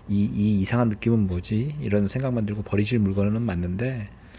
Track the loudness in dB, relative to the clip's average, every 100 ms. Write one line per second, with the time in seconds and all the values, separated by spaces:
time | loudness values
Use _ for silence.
0 | -2 0 2 2 2 2 2 2 0 0
1 | 2 2 2 -2 -2 -2 -2 -4 0 2
2 | 2 0 -2 -2 -2 -4 -2 0 2 2
3 | 2 2 2 0 -2 -2 -2 -2 -4 -6
4 | -10 -14 -20